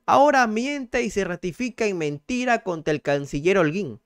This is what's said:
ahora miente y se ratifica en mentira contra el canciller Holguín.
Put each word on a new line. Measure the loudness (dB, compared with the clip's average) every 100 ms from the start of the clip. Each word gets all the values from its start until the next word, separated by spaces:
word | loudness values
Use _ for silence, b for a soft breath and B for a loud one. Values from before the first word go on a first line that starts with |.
| 2
ahora | 6 6 4 2
miente | 0 -4 -6 -4 -4
y | -2
se | -2
ratifica | -4 -4 -8 -6 -6 -2 -2
en | 0
mentira | -4 -4 -6 -4 0 -2
contra | -2 -4 -2
el | -2
canciller | 0 -2 -2 -2 2 2
Holguín. | 2 0 -6 -10